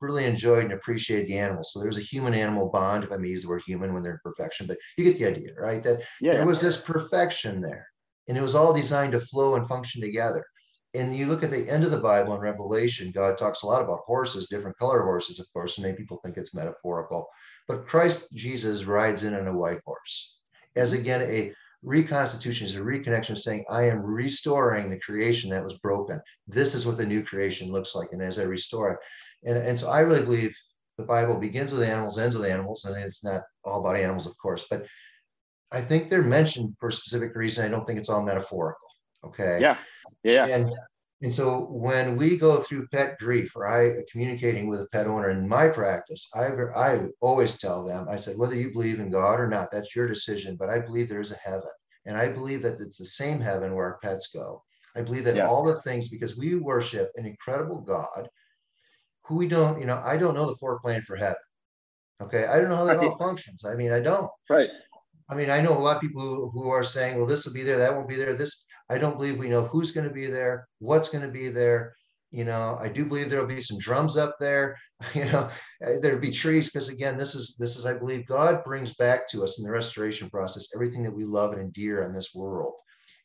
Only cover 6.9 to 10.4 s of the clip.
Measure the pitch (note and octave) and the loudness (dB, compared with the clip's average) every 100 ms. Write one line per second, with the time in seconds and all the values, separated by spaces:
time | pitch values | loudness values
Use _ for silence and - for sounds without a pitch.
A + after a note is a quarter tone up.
6.9 | D#3+ D#3 F3+ F3 - - F#2+ E2 - - | -4 0 2 2 0 -4 -6 -6 -10 -16
7.9 | _ _ _ - B2+ C3+ D3 D#3+ D3+ B2 | _ _ _ -6 -2 2 6 6 6 2
8.9 | C#3+ C#3 A#2+ - C3+ C3+ B2 A#2 B2 A#2+ | 2 2 0 0 2 4 2 0 -4 -6
9.9 | A#2+ G#2+ A2 A#2 F#2+ | -6 -4 -2 -2 -2